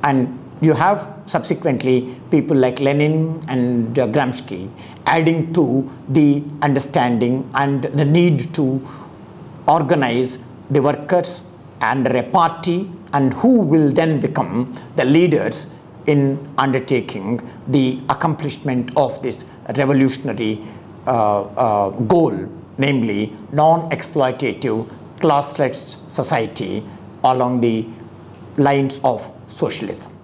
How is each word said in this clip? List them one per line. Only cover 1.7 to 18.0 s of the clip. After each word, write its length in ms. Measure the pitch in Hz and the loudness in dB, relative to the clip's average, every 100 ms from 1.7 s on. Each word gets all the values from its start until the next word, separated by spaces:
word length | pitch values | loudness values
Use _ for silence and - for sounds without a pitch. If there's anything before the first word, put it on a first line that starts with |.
| 127 127 127 127 - - | 0 2 2 0 -12 0
people 260 | 160 - 143 | 0 4 2
like 240 | 127 123 | 2 2
Lenin 640 | 139 143 151 156 160 160 - | 0 2 2 2 0 -4 -4
and, 500 | 127 123 120 113 120 | -2 0 0 0 0
uh, 80 | 120 | 0
Gramsci 640 | 117 131 123 - 92 98 - - - - | 2 0 -4 -10 -12 -12 -14 -20 -8 0
adding 460 | 160 160 165 165 | 2 4 2 0
to 360 | 165 139 131 135 - - | 2 2 2 -2 -8 0
the 360 | 139 151 143 147 - | 4 4 4 -2 -4
understanding 880 | 147 139 131 170 123 120 120 127 135 131 | 0 0 0 0 2 2 2 0 -2 -2
and 280 | 139 139 | 0 0
the 220 | 123 143 143 | -2 0 2
need 480 | 160 175 143 - | 4 4 2 -2
to 280 | - 135 131 - - - - - - - - - | -2 0 -2 -6 -16 -18 -20 -20 -20 -20 -6 2
organize 720 | 160 139 165 127 120 131 - - - - | 2 4 2 2 2 0 -4 -16 -20 0
the 120 | 143 | 2
workers 600 | 135 143 - 180 175 - - - - - | 2 0 0 0 0 -6 -14 -20 -20 -4
under 340 | 110 131 127 123 | -2 0 2 0
a 80 | |
party, 680 | - 185 165 170 170 175 196 - - | 2 2 2 0 -4 -4 -4 -12 -4
and 200 | 143 131 | 0 0
who 260 | 127 233 247 | 2 4 4
will 320 | 170 160 151 | 4 4 4
then 280 | 135 165 151 | 4 2 2
become 540 | - - 90 101 123 - - - | 0 -2 -2 -4 -4 -8 -8 -2
the 80 | |
leaders 640 | 131 151 175 147 101 - - - - - - | 4 6 6 2 0 -6 -10 -16 -20 -8 0
in 340 | 147 139 135 - - | 2 2 0 -6 -2
undertaking 840 | 135 131 127 131 107 107 95 117 - - - | 0 0 0 -2 -2 -8 -4 -6 -6 -14 0
the 320 | 139 131 127 | 2 2 0